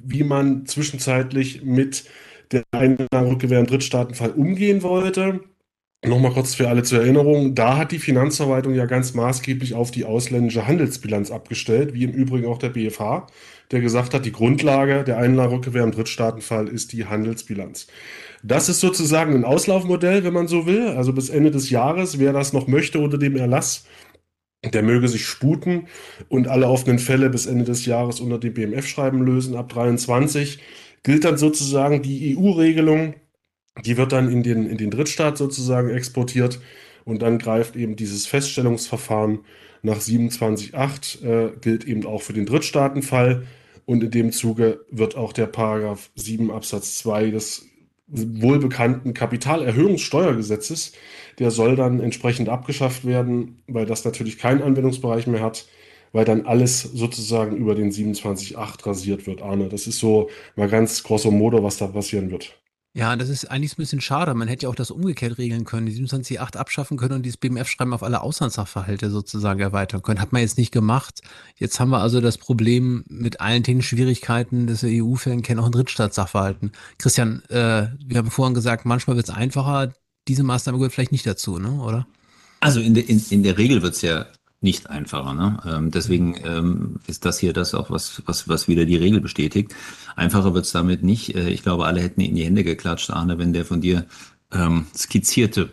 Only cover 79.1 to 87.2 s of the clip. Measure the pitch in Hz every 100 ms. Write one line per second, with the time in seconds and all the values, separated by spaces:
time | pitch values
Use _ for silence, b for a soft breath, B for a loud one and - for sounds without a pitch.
79.1 | 120 - 98 127 139 135 139 131 - _
80.1 | _ - 135 135 123 - 127 131 - 127
81.1 | 135 110 95 - 85 101 143 113 117 127
82.1 | _ b b b b 147 123 113 113 117
83.1 | 110 - 101 98 92 120 120 87 - 85
84.1 | 80 - _ _ _ 98 87 - 73 73
85.1 | 73 67 71 98 107 87 80 80 85 113
86.1 | 90 87 87 82 82 87 87 82 - -
87.1 | -